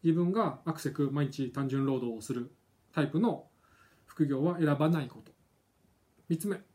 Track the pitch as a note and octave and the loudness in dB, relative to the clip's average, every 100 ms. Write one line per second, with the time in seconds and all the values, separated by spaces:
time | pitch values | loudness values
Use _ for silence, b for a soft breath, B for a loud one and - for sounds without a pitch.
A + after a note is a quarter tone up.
0 | E3+ D#3+ F3 G3+ G3 C3+ - D#3 C#3 C3 | 4 2 2 2 0 -2 -6 -6 -6 -2
1 | C#3 C#3+ C#3 - C3 C3 C3+ C3+ C3+ C3 | 0 2 -2 -2 -4 -2 -2 0 0 0
2 | A#2+ A2+ G#2 B2 B2 _ _ _ _ - | -2 -6 -6 -6 -6 _ _ _ _ -2
3 | C#3+ D#3 A3+ E3 - b b b b b | 0 2 0 0 -8 b b b b b
4 | b - D3 C3+ D#3 F3 D#3 C#3+ D#3 E3 | b 0 0 2 0 2 2 4 4 2
5 | B2+ - - _ _ _ _ _ _ _ | -2 -10 -20 _ _ _ _ _ _ _
6 | _ _ _ E3 G3+ G3 - | _ _ _ -4 -4 -6 -10